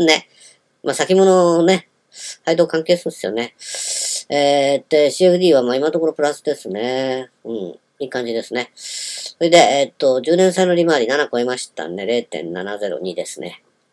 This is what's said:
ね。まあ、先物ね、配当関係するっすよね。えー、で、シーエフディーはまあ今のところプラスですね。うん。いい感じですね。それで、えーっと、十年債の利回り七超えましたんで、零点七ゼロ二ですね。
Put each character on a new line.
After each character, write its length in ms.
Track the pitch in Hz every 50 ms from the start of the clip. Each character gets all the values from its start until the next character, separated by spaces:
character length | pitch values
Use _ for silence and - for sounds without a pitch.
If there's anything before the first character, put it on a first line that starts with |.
| 175
ね。 260 | 160 156 - - _ _ _ - - _ _ _ _ _ _ -
ま 80 | 143
あ、 20 | 131
先 220 | - 147 - 185
物 480 | 190 190 190 185 185 180 170 170 170 165
ね、 260 | 175 190 - - _ _ _ _ _ - - - - - - _
配 100 | - 165
当 120 | 170 170
関 160 | 160 - 160 160
係 120 | 180 180
す 100 | 175 -
る 40 | 160
っ 20 |
す 140 | 160 - -
よ 60 | 95
ね。 240 | 104 113 120 - - _ - - - - - - - - - - - - - -
え 460 | 135 143 143 143 143 143 139 139 139
ー、 80 | 131 -
で、 240 | - - 151 147 143
シ 140 | 131 - 185
ー 40 | 180
エ 20 |
フ 80 | 175 180
デ 80 | 185
ィ 20 | 175
ー 60 | 147
は 80 | 135 123
ま 80 | 120
あ 40 | 123
今 120 | 131 143
の 40 | 160
と 80 | 151 165
こ 60 | 165
ろ 80 | 160 156
プ 80 | -
ラ 120 | 147 147 147
ス 100 | - -
で 120 | 151 143
す 140 | - - -
ね。 600 | - 104 113 123 127 131 135 131 131 131 127 - _ _ -
う 80 | 113
ん。 40 | 113 107 95 85 - - _ _ _ -
い 40 | 139
い 40 | 131
感 160 | - 131 120
じ 80 | 117 113
で 80 | 113 110
す 100 | - -
ね。 180 | 123 123 - _
そ 640 | - - - - - - - - - - - - -
れ 80 | 165 170
で、 80 | 170
え 260 | 170 139 107 131 139 139 -
ー 20 |
っ 20 | -
と、 240 | - 151 135 127 131
十 160 | 120 151 170
年 160 | 175 185 185 180
債 120 | 190 185
の 80 | 180 175
利 100 | 175 170
回 160 | 165 156 135
り 60 | 117
七 200 | 113 135 147 147 -
超 100 | 123 120
え 40 | 123
ま 140 | 127 127
し 140 | 123 - - _
た 140 | - 78
ん 80 | 80 87
で、 100 | 98 98
零 180 | 101 120 120 110
点 300 | - - 78 82 82 85
七 240 | 90 92 101 104
ゼ 120 | 104 104 98
ロ 100 | 85 73
二 160 | 87 92 85
で 100 | 90 85
す 160 | - - -
ね。 220 | 78 87 - - _ _ _ _ _ _